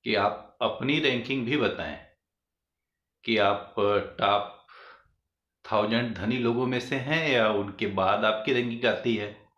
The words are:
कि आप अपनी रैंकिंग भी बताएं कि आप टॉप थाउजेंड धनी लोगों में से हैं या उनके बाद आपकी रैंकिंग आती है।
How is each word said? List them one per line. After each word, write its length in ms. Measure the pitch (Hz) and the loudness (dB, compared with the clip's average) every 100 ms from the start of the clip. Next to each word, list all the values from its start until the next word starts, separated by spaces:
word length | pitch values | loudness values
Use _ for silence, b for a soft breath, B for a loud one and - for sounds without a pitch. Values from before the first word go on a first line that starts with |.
कि 100 | 123 107 | 0 2
आप 420 | 104 - - _ | 2 -2 -14 _
अपनी 360 | 113 - 127 156 | -2 0 0 2
रैंकिंग 460 | 143 123 117 135 117 | 2 0 -2 -4 0
भी 100 | 147 | 0
बताएं 380 | 107 85 78 - - _ _ _ _ _ _ _ _ _ _ _ | 0 -2 -8 -10 -16 _ _ _ _ _ _ _ _ _ _ _
कि 120 | - 110 | -2 2
आप 360 | 101 104 - - 101 101 - - | 2 2 -4 0 2 2 -2 -2
टॉप 340 | 98 104 104 - - B B B B _ _ _ _ _ | 2 2 -2 -14 -20 B B B B _ _ _ _ _
थाउजेंड 500 | - 107 107 113 120 | -2 0 2 0 -2
धनी 240 | 92 104 127 | -4 -2 0
लोगों 280 | 117 120 127 | 0 0 0
में 120 | 127 | -2
से 160 | - 139 | -2 -4
हैं 300 | 131 160 156 | -2 -2 2
या 200 | 123 107 | 4 4
उनके 360 | 104 95 - 101 | 2 -4 -4 -2
बाद 300 | 98 95 104 | 2 2 4
आपकी 280 | 107 107 - | 2 0 0
रैंकिंग 340 | 123 120 117 123 | 0 0 0 0
आती 280 | - 123 107 | 0 0 -2
है। 180 | 104 - _ | -4 -12 _